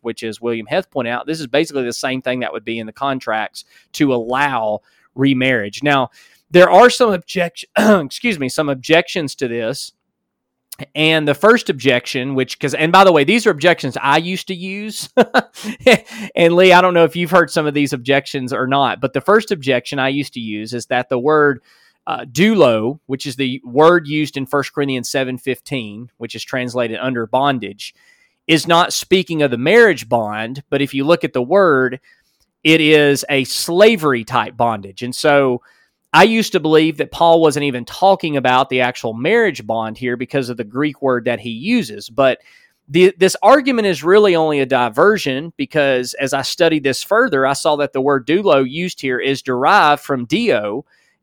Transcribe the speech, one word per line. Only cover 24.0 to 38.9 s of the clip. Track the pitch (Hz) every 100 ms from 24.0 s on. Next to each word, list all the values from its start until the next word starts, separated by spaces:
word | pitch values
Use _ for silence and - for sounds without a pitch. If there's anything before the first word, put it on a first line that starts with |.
| 147
used | 151 143 139
in | 127
First | 143 131
Corinthians | 151 139 131 -
seven | 139 127 123
fifteen, | 131 127 - 139 107 104 123 _
which | 117
is | 113
translated | - 131 123 123 113 104
under | 131 120 110
bondage, | 127 143 127 101 101 - - _ _ _ _ -
is | 156 165
not | 170 -
speaking | - - 190 175 160
of | 139
the | 120
marriage | 147 233 220 131 113
bond, | 120 104 107 113 139 -
but | 135
if | 139
you | 135
look | 143 170
at | 143
the | 127
word, | 123 196 180 135 127 123 _ _ _ _ _ _
it | 156 160
is | 151 151 143 139 -
a | 139
slavery | 131 - - 175 214 214 151 120
type | 110 120 104 113
bondage. | 117 107 98 95
And | 123
so | - 151 143 131 123 - _ _ _ _
I | 156
used | 220 226 -
to | 180
believe | 156 156 160 147
that | 143
Paul | - 170 165
wasn't | 156 143
even | 143 123 120
talking | - 190 190 165 139
about | 127 127 135
the | 127
actual | 123